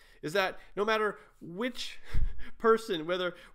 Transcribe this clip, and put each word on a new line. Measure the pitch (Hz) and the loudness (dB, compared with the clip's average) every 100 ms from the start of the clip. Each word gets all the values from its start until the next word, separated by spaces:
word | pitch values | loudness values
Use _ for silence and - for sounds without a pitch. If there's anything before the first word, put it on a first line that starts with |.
| - - | -20 -12
Is | 151 | -4
that | 190 185 - - 180 | 0 0 -4 -12 -4
no | 214 | 0
matter | 220 214 190 - - | 0 0 -4 -16 -20
which | 160 175 247 247 - - - - - | -14 -6 -6 -4 -10 -8 2 4 4
<laughs> | - - - | 2 -2 0
person, | 226 220 220 170 156 | 4 4 2 -4 -2
whether, | 180 180 - - | -2 -4 -6 -14